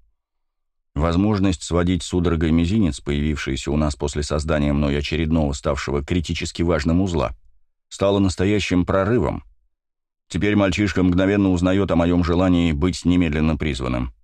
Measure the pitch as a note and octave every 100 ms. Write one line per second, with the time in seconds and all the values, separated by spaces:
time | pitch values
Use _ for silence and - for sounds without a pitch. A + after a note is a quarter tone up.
0 | _ _ _ _ _ _ _ _ _ D2
1 | E2 E2+ G#2 G#2 G2 E2+ - E2+ F2 F#2
2 | - F2+ F2 E2 E2 D#2+ E2+ A2 F2+ -
3 | - D2 D2 C#2+ - C2+ - D2 D2+ D2
4 | D2 D2+ C#2+ D2+ D2+ D#2 D2 C#2+ D2 C#2+
5 | D2 D#2 D#2+ D#2+ D2 C#2+ D2+ C#2+ - C#2+
6 | C#2+ F2+ E2 E2+ F2 - E2+ D#2+ E2 E2
7 | F#2+ E2 A#1+ - - _ _ _ _ -
8 | G2 G2+ G2 - F#2+ G#2 - F2+ F2 F#2+
9 | F#2+ B2 C#2+ G1+ - _ _ _ _ _
10 | _ _ - F2 G#2 G#2 G2 F#2+ G#2 F#2+
11 | F2+ F2 F#2+ G#2 G2 F2+ F2+ F#2+ F2+ F2
12 | E2+ F2 E2+ F2 F#2 F2 E2+ D2+ F2+ F2
13 | E2+ F2+ E2+ D2+ D#2+ D#2 D#2 B1+ B1+ B1
14 | B1+ -